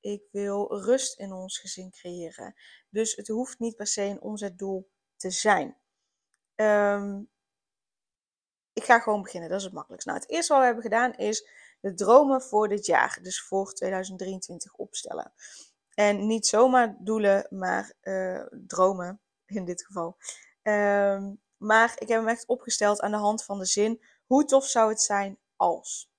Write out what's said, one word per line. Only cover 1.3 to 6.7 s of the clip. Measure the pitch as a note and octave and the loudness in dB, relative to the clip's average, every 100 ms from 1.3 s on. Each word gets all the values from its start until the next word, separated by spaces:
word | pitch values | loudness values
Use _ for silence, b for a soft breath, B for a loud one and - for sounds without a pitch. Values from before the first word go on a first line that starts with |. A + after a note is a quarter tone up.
ons | F#3 F#3 - | -12 -12 -12
gezin | F#3+ - F#3 | -12 -14 -16
creëren. | - F3+ F3 E3 - - - b b _ | -16 -12 -10 -12 -14 -18 -18 b b _
Dus | G3+ A3 - | -4 -4 -4
het | G#3 | -6
hoeft | A3 C4 - | -6 -6 -6
niet | A#3 A3+ | -8 -6
per | G#3 | -6
se | - | -2
een | G3+ G3+ | -4 -6
omzetdoel | G#3 G#3+ G3+ F3+ G3 F#3+ F#3+ _ _ _ | -10 -8 -10 -8 -8 -8 -10 _ _ _
te | F#3 | -8
zijn. | F#3 G#3+ F#3+ C#3+ - _ _ _ _ _ _ _ - | 0 2 2 0 -12 _ _ _ _ _ _ _ 0
Ehm, | G#3+ | 4